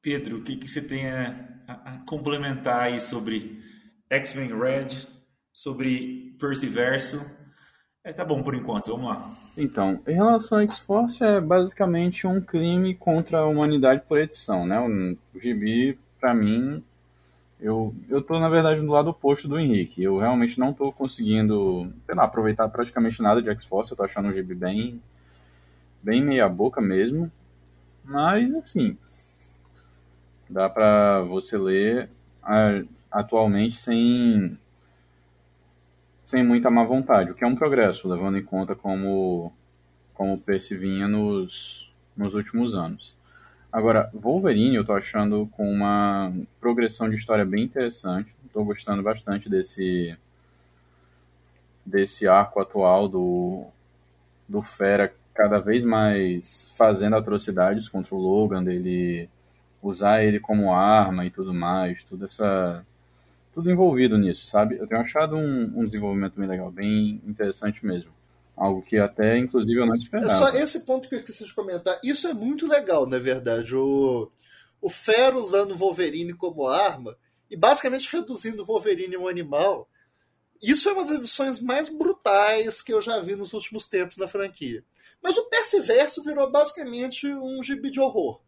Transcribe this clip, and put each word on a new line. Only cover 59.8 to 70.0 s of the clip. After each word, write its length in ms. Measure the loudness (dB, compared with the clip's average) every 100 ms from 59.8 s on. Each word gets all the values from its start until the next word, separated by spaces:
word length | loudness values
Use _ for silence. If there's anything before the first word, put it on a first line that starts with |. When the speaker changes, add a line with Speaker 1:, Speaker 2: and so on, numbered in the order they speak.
Speaker 2:
usar 420 | -10 0 2 4
ele 160 | 4 2
como 340 | 0 0 4
arma 520 | 4 6 6 4 0 -4
e 20 |
tudo 240 | -6 -6
mais, 500 | -4 -2 0 -2 -6
tudo 220 | -12 -14 -14
essa, 580 | -4 0 0 -2 -4 -14 _ _ _ _ _ _
tudo 160 | -4 0
envolvido 480 | 4 4 6 4 6
nisso, 300 | 2 0 0
sabe? 300 | 2 2 0
Eu 100 | -4
tenho 120 | -2
achado 360 | -2 0 0 0
um, 360 | -2 -2 -2 -2
um 100 | -2
desenvolvimento 540 | -2 -2 -2 -2 -4
bem 100 | -4
legal, 220 | -4 -6
bem 500 | -6 0 0 0 -4
interessante 600 | -10 -4 -4 -2 -6 -4 -4
mesmo. 260 | -6 -8 _ _ _ _ -4
Algo 220 | -2 -2
que 160 | 0 2
até, 400 | 2 2 2 2
inclusive, 420 | 2 0 2 2
eu 60 | 2
não 100 |
esperava. 380 | 0